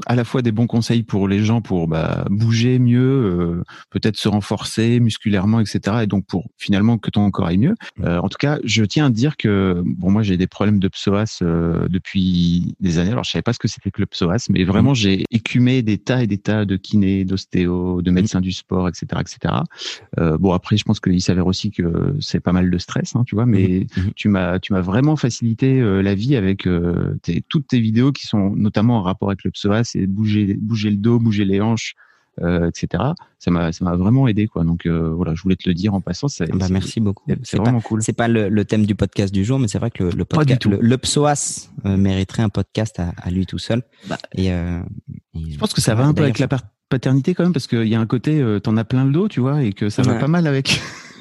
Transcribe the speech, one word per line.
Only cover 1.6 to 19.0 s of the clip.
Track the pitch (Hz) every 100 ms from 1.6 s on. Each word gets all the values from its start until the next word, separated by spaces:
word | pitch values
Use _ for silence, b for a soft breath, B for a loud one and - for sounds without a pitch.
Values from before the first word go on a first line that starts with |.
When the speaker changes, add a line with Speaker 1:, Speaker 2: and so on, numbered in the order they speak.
| - 92 82
Speaker 1:
bah, | 80 82 85 -
bouger | 104 113 113 120 127
mieux, | 120 123
euh, | 131 139 104 87 85 85 - B -
peut-être | - 110 104
se | 110
renforcer | 104 - 107 - - 113 120
musculairement, | 117 - 107 101 104 113
et | 104
cetera, | 101 98 117 107
et |
donc | 98 -
pour | 95 - -
finalement | - 98 110 113
que | -
ton | 104 101
corps | 95 87
aille | 92
mieux. | 147 226 B -
Speaker 2:
Mm. | 85
Speaker 1:
Euh, | 87
en | 98
tout | -
cas, | 143 151
je | 117 104 104
tiens | 151 143
à |
dire | 110 147 -
que, | 110 98 95 87 87
bon, | 90 90
moi, | 104
j'ai | 104 90
des | 92
problèmes | - 101 101
de | 92
psoas, | - 101 101 107 -
euh, | 85 85 85 85 85
depuis | 90 - 98 92 87 87 87 - -
des | 92 82
années. | 90
Alors, | 123 -
je |
savais | 85
pas | 117
ce | -
que | 110
c'était | - 98
que | -
le | 95
psoas, | - 85 87 -
mais | 92
vraiment, | 90 101 131
Speaker 2:
Mm. | 127
Speaker 1:
j'ai | 101 95 -
écumé | 110 - 123 123 131
des | 110 101
tas | - 127
et | 113
des | 101
tas | - 107
de | 101 92
kinés, | - 107 95 98 95
d'ostéos, | 95 - 90 87 90 90 90
de | 87
Speaker 2:
Mm. |
Speaker 1:
médecins | 90 107 95
du | 92
sport, | 92 - 92 90
et |
cetera, | -